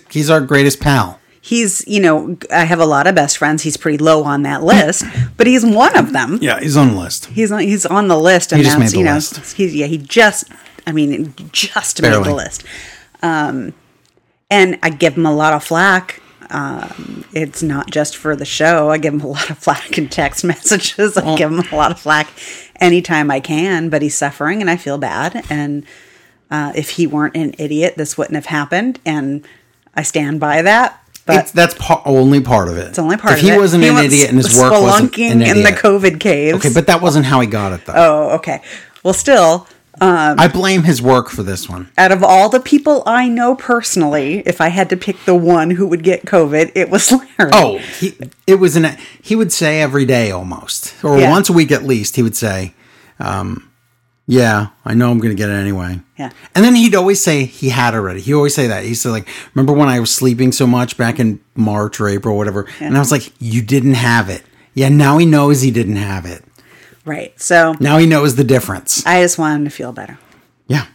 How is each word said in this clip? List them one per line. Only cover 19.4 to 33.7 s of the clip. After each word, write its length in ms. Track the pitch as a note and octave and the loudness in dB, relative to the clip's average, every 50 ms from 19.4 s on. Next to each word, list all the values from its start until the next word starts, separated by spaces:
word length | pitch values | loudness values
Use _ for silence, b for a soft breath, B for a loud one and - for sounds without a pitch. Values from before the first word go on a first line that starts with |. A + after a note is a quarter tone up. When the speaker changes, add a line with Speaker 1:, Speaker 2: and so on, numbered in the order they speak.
| - - | -8 -8
Speaker 2:
of 80 | D3+ - | -8 -6
flack 380 | - E3 C#3+ - - - - | -4 -4 -4 -4 -6 -8 -6
in 120 | - D3+ B2+ | -6 -6 -6
text 360 | - - D3 C#3 - - - | -4 -4 -4 -4 -4 -4 -4
<laughs> 0 | |
messages. 720 | E3+ D#3+ - - G#3+ G#3+ F#3+ - - - - G#3 G#3 F#3+ | -4 -4 -2 -2 -2 -2 0 -2 -4 -4 -2 -2 -2 -2
I 80 | F#3+ D3+ | -2 -2
Speaker 1:
Well 120 | D#3 D#3 | -2 -2
Speaker 2:
give 140 | D#3 D#3+ D3+ | -2 -2 -2
him 100 | D#3+ F3 F3 - | -2 -4 -6 -4
a 40 | D#3+ | -2
lot 140 | D3+ D3 - | -2 -2 -2
of 80 | E3+ - | -2 -4
flack 300 | - D3 D3+ D3+ D3+ - - B B B B B B B B B | -2 0 0 0 -2 -4 -10 B B B B B B B B B
anytime 500 | F#3 F3 F3 F3+ E3+ - E3 D3+ D3 C#3+ | 2 2 2 2 0 -2 -2 -2 0 -2
I 100 | C#3 C3+ | -2 -4
can, 480 | C3+ - D#3 D#3 F3 G3 F#3 D#3+ E3 E3 | -4 -4 -4 -2 -2 -2 -2 -2 -2 -2
but 140 | D#3 D3 | -2 -2
he's 140 | D3+ D3 - | -2 -2 -4
suffering, 440 | - D3 C#3+ - - D3 D#3 F#3+ G#3+ | -4 -4 -6 -4 -4 -4 -4 -4 -2
and 80 | G#3 E3+ | -2 -2
I 60 | F3 | -4
feel 220 | E3+ - C#3+ C#3 D3 | -4 -4 -6 -8 -6
bad. 460 | C#3+ G2+ D#2 G#2 C#3+ F3+ F3+ A#3 - - | -6 -6 -4 -4 -6 -6 -6 -8 -10 -8
And, 380 | D3+ D3 D3 D3 C#3+ D3 C#3+ b b b b b b b b b b b b - | -6 -6 -6 -6 -8 -8 -10 b b b b b b b b b b b b -8
uh, 220 | D#3 D3+ D3 C#3+ - | -6 -6 -6 -6 -6
if 160 | D#3 C#3+ - | -8 -8 -6
he 160 | - - E3+ | -4 -4 -2
weren't 300 | D3 D3 D3 D3+ - - | -2 -2 -2 -4 -2 -4
an 180 | E3 D#3 C#3+ - - | -4 -6 -6 -6 -8
idiot, 360 | D3+ D3 D3+ D3+ E3+ F#3 - | -8 -6 -2 -2 -2 -2 -2
this 220 | D#3+ D3+ C#3+ - - | -4 -8 -8 -6 -8
wouldn't 160 | C#3+ - D#3+ | -6 -6 -6
have 120 | D3 - | -8 -8
happened, 520 | - D#3+ D3 C#3+ - E3+ F#3 A3+ B3+ B3 - - | -6 -6 -6 -4 -4 -4 -4 -4 -4 -6 -6 -6
and 400 | D#3+ D3+ D3+ C3+ C#3 C#3+ C#3+ D3 b b b b b b b b _ - | -6 -6 -4 -4 -6 -8 -8 -12 b b b b b b b b _ -8
I 80 | - | -8
stand 360 | D3+ - - D#3 D3 C#3+ D#3 D3+ | -6 -4 -4 -4 -4 -4 -4 -2
by 220 | D3+ D3 D3 D#3+ | -2 0 0 2
that. 360 | E3+ G3 G#3+ A#3+ B3+ - - - _ _ - - _ | 2 4 4 4 2 0 -4 -8 _ _ -20 -10 _
But 100 | - D#3+ - D#3+ | 0 0 0 0
Speaker 1:
It's, 80 | - | 0
that's 220 | - E3+ E3+ E3+ - | 0 2 2 2 0
pa-, 280 | - - - E3 - - | -4 -2 -2 -2 -2 0
only 340 | C#3+ C3+ C3 C3 C3+ C#3+ C#3+ | 2 2 4 4 4 4 2
part 260 | B2 B2 B2 G#2 F2+ | 2 2 2 2 0
of 100 | F2 E2+ | 0 -4
it. 120 | E2+ F2+ - | -8 -8 -8
Speaker 2:
It's 100 | - F3 | -6 -4
only 180 | D#3+ D#3+ G3 | -2 -2 -2
part 180 | A3 - G#3+ E3+ | -2 0 0 2
Speaker 1:
If 40 | D3+ | 4
Speaker 2:
of 40 | D#3+ | 4
Speaker 1:
he 60 | G3 G3+ | 4 4
Speaker 2:
it. 20 | |
Speaker 1:
wasn't 280 | G3+ G3 F3 | 4 4 4